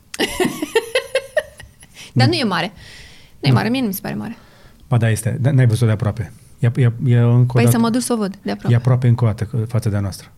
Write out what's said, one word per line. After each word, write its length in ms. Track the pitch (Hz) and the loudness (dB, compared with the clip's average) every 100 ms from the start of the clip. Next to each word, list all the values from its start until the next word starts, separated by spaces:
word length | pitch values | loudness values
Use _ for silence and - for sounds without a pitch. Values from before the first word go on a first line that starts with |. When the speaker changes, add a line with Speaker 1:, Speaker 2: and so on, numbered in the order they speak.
| _ - | _ -6
Speaker 1:
<laughs> 2000 | - - 359 - 311 453 466 - - 539 539 605 - - - _ - - - | -4 -2 -4 -2 -4 -2 -2 -4 -4 -6 -4 -6 -6 -10 -20 _ -20 -20 -6
Dar 140 | - 277 | 0 2
Speaker 2:
Nu. 60 | |
Speaker 1:
nu 60 | 339 | 2
e 60 | |
mare. 280 | 226 175 175 - - - - - - - | 0 -2 -4 -8 -20 -20 -20 -20 -20 -6
Nu 80 | - | 0
e 0 | |
Speaker 2:
Nu. 60 | |
Speaker 1:
mare, 140 | 127 202 | 2 0
mie 120 | 262 | -2
nu 60 | 233 | -2
mi 60 | |
se 60 | 185 | -4
pare 140 | 202 | -8
mare. 220 | 208 214 226 - - - - - | -8 -10 -14 -20 -20 -20 -20 -4
Speaker 2:
Ba 80 | 120 | 0
da, 140 | 113 | 0
este. 280 | 104 - 117 | -2 -4 -2
Dar 120 | 117 | 0
n-ai 140 | 127 127 | 4 4
văzut 200 | 110 113 | 2 2
de 60 | |
aproape. 400 | 107 104 101 95 - - - | 0 -2 -4 -8 -14 -20 -4
E, 120 | 120 131 | -2 2
e, 160 | 120 113 | 0 0
e 120 | 131 120 | 2 4
încă 220 | 120 120 | 4 4
o 120 | 123 | 4
Speaker 1:
Păi 120 | - | 4
Speaker 2:
dată 60 | 233 233 | 4 4
Speaker 1:
să 20 | |
mă 80 | 226 | 2
duc 100 | 240 | 0
să 120 | 240 | -2
o 40 | 233 | -2
văd 220 | 196 196 | -4 -6
de 80 | 202 | -8
aproape. 240 | 202 - | -6 0
Speaker 2:
E 20 | 120 | 2
aproape 320 | 123 123 123 | 2 2 2
încă 160 | 113 | 2
o 20 | 113 | 2
dată 180 | 101 | -2
că, 120 | 98 110 | -4 -4
față 320 | 110 110 107 | -4 -2 -2
de 80 | 101 | -2
a 40 | |
noastră. 320 | 98 - - | -4 -8 -16